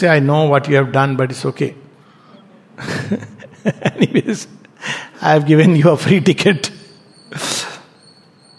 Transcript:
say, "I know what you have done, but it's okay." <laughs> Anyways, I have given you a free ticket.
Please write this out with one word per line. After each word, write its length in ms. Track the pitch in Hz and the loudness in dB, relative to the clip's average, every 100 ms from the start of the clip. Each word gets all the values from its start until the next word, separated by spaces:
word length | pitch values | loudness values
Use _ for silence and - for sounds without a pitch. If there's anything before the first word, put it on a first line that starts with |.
say, 80 | 175 | 2
"I 120 | 156 | 2
know 240 | 139 151 151 | 2 2 2
what 160 | 143 143 | 0 2
you 80 | 139 | 0
have 160 | 131 | 2
done, 240 | 135 139 131 | 0 0 -2
but 140 | 127 | -4
it's 140 | 123 139 | -4 -8
okay." 220 | - 139 - - _ _ _ _ - _ _ _ - | -6 -8 -8 -20 _ _ _ _ -20 _ _ _ -16
<laughs> 1120 | - - - 202 - - - - 214 - - | -10 -8 -6 -8 -10 -20 -20 -8 -6 -4 -4
Anyways, 540 | - 202 - - 202 - - - - - - - - | -2 0 0 -2 -6 -10 -20 -20 -18 -12 -12 -14 -6
I 100 | 156 | 0
have 140 | 156 147 | 2 4
given 300 | 151 160 156 | 4 6 6
you 140 | 170 | 4
a 60 | 147 | 2
free 240 | - 190 | 2 2
ticket. 500 | 147 156 - 165 - - - - _ _ - - - - - - - _ _ _ _ _ _ | 2 2 0 0 -6 -14 -20 -20 _ _ -18 -12 -8 -8 -10 -16 -20 _ _ _ _ _ _